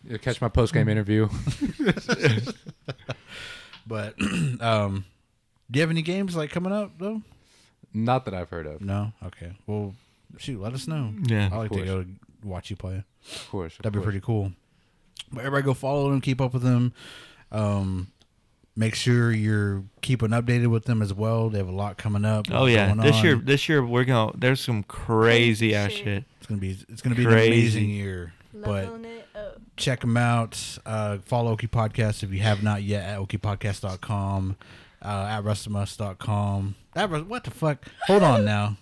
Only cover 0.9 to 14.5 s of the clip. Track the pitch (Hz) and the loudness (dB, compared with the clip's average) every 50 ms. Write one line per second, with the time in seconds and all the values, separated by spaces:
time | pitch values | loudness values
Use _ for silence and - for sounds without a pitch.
0.9 | 107 110 107 95 107 110 110 104 - - - - - - 294 214 - - 302 208 | 2 0 2 2 2 2 2 2 0 -4 -4 -6 -4 -2 -4 -4 -2 0 0 0
1.9 | - 208 - - 240 - - 147 110 107 117 - - - _ - - _ _ - | 0 -2 -2 -4 -2 2 2 2 2 2 -2 -6 -10 -12 _ -20 -20 _ _ -14
2.9 | 135 _ - - 110 - _ - - - - - - - - - - - _ 110 | -14 _ -12 -14 -14 -14 _ -20 -18 -16 -16 -16 -16 -18 -20 -20 -20 -20 _ -10
3.9 | 110 107 104 107 110 - - - - 180 160 139 123 - 117 117 113 107 104 98 | -8 -8 -8 -8 -6 -4 -4 -2 -2 -2 -2 -2 -2 -2 0 2 2 2 2 0
4.9 | 98 98 95 - _ _ _ _ _ _ _ _ _ _ _ _ 117 139 165 160 | -2 -4 -6 -10 _ _ _ _ _ _ _ _ _ _ _ _ 0 0 0 2
5.9 | 165 165 156 165 180 196 202 185 175 160 156 147 - 175 180 185 196 214 208 196 | 0 -2 -2 -2 -2 -2 -2 -4 -4 -4 -6 -4 -4 -4 -4 -2 -4 -4 -4 -8
6.9 | 156 156 180 202 220 220 214 _ - _ _ _ _ _ _ _ _ _ - _ | -10 -10 -8 -6 -6 -8 -10 _ -20 _ _ _ _ _ _ _ _ _ -20 _
7.9 | - 107 113 120 127 131 - 110 95 90 87 - - 85 80 76 76 78 101 98 | -4 -2 0 0 0 0 -2 -4 -8 -8 -8 -8 -8 -8 -8 -8 -10 -10 -6 -4
8.9 | 98 101 104 110 110 _ 92 92 - - - 87 98 - _ - 104 107 104 101 | -4 -2 -4 -4 -8 _ -14 -14 -14 -14 -16 -16 -16 -14 _ -8 -6 -6 -6 -8
9.9 | 98 - _ _ _ _ _ _ - - - 151 131 101 95 110 127 135 139 160 | -10 -16 _ _ _ _ _ _ -20 -14 -12 -10 -10 -6 -8 -8 -8 -8 -8 -6
10.9 | 160 151 135 110 110 214 180 120 113 104 104 95 95 110 110 104 107 98 95 92 | -6 -4 -4 -6 -6 -2 0 0 2 2 2 0 -2 -4 -4 -4 -4 -4 -2 -2
11.9 | 95 95 92 90 95 - - _ _ _ - 101 92 87 - - 101 - - 95 | -4 -4 -4 -8 -12 -20 -20 _ _ _ -12 -10 -10 -10 -10 -10 -12 -10 -8 -8
12.9 | 95 95 - _ _ _ _ - - - - - - 101 87 80 - - - 110 | -8 -8 -10 _ _ _ _ -16 -16 -16 -14 -10 -8 -8 -8 -8 -10 -6 -6 -4
13.9 | 101 101 90 104 98 98 - - 113 107 98 98 | -2 -2 -2 -2 -4 -4 -2 -2 -2 0 0 -4